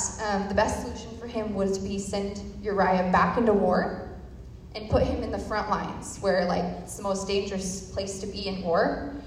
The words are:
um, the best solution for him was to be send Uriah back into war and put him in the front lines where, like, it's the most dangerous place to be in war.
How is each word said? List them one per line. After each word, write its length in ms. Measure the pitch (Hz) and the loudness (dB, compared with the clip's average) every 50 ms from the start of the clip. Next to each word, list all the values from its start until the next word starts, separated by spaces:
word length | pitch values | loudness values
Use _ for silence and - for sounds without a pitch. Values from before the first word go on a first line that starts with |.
| - - - - 220 | -4 -4 -4 -4 -2
um, 200 | 208 202 196 196 | 0 0 0 0
the 60 | 208 202 | 2 4
best 300 | 196 214 214 - - - | 4 4 4 2 -2 -4
solution 260 | 240 - - - - 226 - | -6 -8 -10 -10 -12 -12 -10
for 60 | 240 | -10
him 300 | 233 233 226 214 214 196 | -6 -4 -4 -2 -2 0
was 240 | 190 196 190 190 196 | 0 2 2 0 0
to 40 | 196 | -2
be 140 | 202 202 | -4 -4
send 420 | 196 - - 208 202 196 202 208 - - - - - | -4 -4 -2 -2 -2 -2 -4 -4 -6 -8 -10 -10 -6
Uriah 500 | - 214 196 196 180 185 185 180 180 180 | -4 -2 2 4 4 6 6 4 4 6
back 240 | - 175 190 - - 247 | 6 6 6 4 4 4
into 120 | 233 220 | 6 6
war 540 | 202 196 185 180 190 - - - - - - - - - - - - - - - - - - - - | 6 6 6 4 4 4 2 0 -2 -6 -8 -10 -12 -12 -14 -14 -14 -14 -14 -14 -16 -16 -16 -12 -12
and 120 | 214 214 | -10 -2
put 140 | - 262 247 | 2 4 4
him 220 | 175 - - 240 226 | 4 4 0 -2 -2
in 80 | 220 | -4
the 80 | 220 202 | -4 -4
front 280 | - - 220 208 202 214 | -4 -2 -2 -2 0 0
lines 480 | 196 170 180 - - - - - - - | 0 -2 -2 -4 -6 -8 -10 -10 -8 -2
where, 240 | - 196 180 185 180 | 2 4 4 4 4
like, 180 | 180 175 180 180 | 2 2 2 0
it's 320 | - - - - - - | -2 -4 -6 -8 -10 -10
the 40 | - | -6
most 260 | - 196 190 190 - | -2 -2 -2 -2 0
dangerous 640 | - 196 202 202 202 196 190 185 180 - - - - | 0 0 0 0 0 -2 -4 -4 -4 -6 -6 -8 -6
place 300 | - 233 202 190 190 - | -6 -6 -4 -4 -6 -6
to 80 | - | -6
be 200 | 196 - 196 196 | -6 -6 -6 -4
in 160 | 190 185 185 180 | -4 -4 -2 0
war. 520 | 175 165 190 240 294 285 - - - - - - | 2 4 4 4 4 2 -2 -4 -6 -8 -10 -12